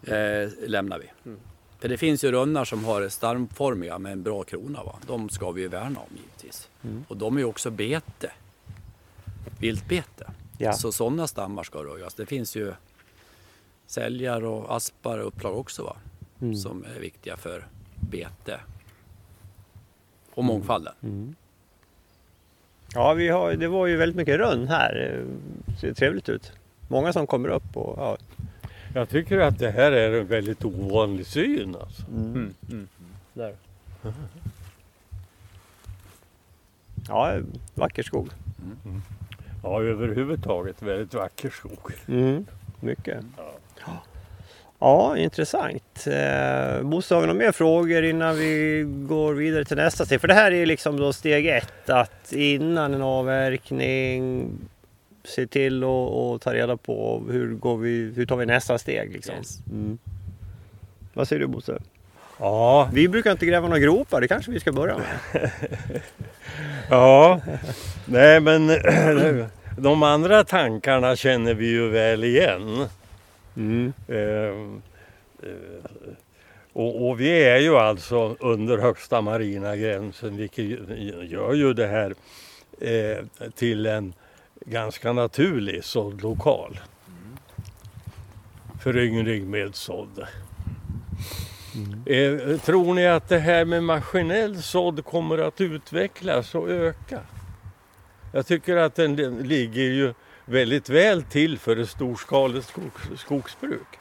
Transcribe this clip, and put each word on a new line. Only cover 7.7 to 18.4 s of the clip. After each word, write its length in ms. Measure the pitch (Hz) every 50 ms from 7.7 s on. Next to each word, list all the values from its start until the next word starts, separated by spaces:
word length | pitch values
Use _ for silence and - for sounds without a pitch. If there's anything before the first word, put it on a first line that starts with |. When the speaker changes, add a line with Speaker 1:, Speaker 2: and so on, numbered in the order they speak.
Speaker 1:
bete. 600 | 113 101 104 113 143 160 - - - _ - - - _ _ _ _ _ _ - - - - - - _ _ _ _ - - - - - - - - -
Viltbete. 720 | - 113 113 98 - - 180 180 147 - _ - - - - - - - -
Speaker 2:
Ja. 160 | - - 110 104
Speaker 1:
Så 180 | - - 113
såna 360 | 107 - 117 120 139 170 160
stammar 360 | 147 - - 101 95 101 95 82
ska 200 | - - 78 76
röjas. 300 | 71 76 85 90 87 -
Det 120 | - 107
finns 300 | - 139 135 117 - -
ju 180 | 110 107 98 92 - _ _ _ _ _ _ _ _ _ _ _ _ _ _ _ _ _ _ _ _ _
säljar 560 | _ - 123 117 113 123 123 127 127 120 117 110
och 320 | 113 110 110 107 110 117
aspar 420 | 117 - - _ _ - 120 117 110
och 80 | 104
upplag 300 | 101 104 98 - 104 95
också, 260 | 113 131 - - - 101
va? 120 | - - - - - - - - _ _ _
Speaker 2:
Mm. 140 | 127 120 110
Speaker 1:
Som 300 | 101 98 - - 92 - 113 117
är 40 | -
viktiga 380 | - 90 _ _ - - 90
för 300 | - - 85 87 - - - - - - - - -
bete 600 | 90 85 - 90 85 - - _